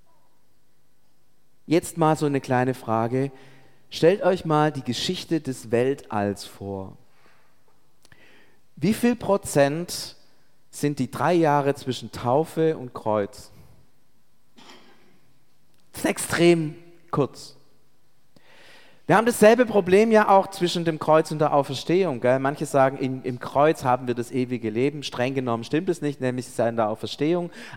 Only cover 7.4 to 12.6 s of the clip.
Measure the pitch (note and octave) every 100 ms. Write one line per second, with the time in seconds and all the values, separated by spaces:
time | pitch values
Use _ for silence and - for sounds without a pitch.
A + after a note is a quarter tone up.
7.4 | - - - - - - - - - -
8.4 | - - - - E3 A3 A#3+ A#3 - G3
9.4 | - D3 C#3 D#3 F3 - - - - -
10.4 | - - - - D3 C#3 B2 - C#3+ F3
11.4 | D#3 C#3+ C#3+ C#3 C3 A#2+ A#2 - A#2+ C#3
12.4 | E3 E3